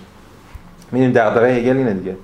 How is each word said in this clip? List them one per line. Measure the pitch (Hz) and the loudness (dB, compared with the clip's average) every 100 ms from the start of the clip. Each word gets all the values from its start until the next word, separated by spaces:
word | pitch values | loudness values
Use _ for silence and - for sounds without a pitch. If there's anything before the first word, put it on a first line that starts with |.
| - - - - - - - - - | -20 -20 -20 -20 -20 -20 -20 -20 -8
می‌دونیم | 123 127 | 0 2
دغدغه | 120 107 107 120 | 2 2 2 2
هگل | 127 120 131 | 2 0 0
اینه | 127 | 0
دیگه، | 95 92 92 | -4 -6 -10